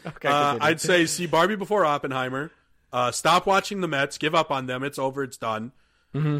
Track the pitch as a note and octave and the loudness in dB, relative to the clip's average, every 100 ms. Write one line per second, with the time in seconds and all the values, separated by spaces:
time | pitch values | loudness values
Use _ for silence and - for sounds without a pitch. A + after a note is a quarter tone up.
0 | F3 - D3 C#3+ C#3+ A#2+ D3+ D#3+ D#3 F3 | -16 -4 0 2 2 2 0 2 2 2
1 | E3 E3 F3 D#3 F#3 G#3+ G3 G#3 D#3 C#3+ | 2 -2 0 2 2 0 0 2 2 0
2 | C#3+ C3 B2+ C3 D#3 _ _ _ _ B2 | -2 -4 -4 -4 -8 _ _ _ _ -2
3 | B2 - D#3+ E3 G3 G3 - G3+ F3 C#3 | 0 2 4 4 4 2 0 -4 -2 0
4 | C#3+ - D#3 E3 D#3 C#3 B2+ B2+ C#3 C#3+ | -2 -2 0 0 0 -2 -4 -6 -6 -4
5 | C3+ C3+ C3+ - A2+ A2 A#2+ - _ _ | -4 -4 -8 -6 -6 -4 -6 -14 _ _
6 | _ C3+ D3+ | _ -4 -2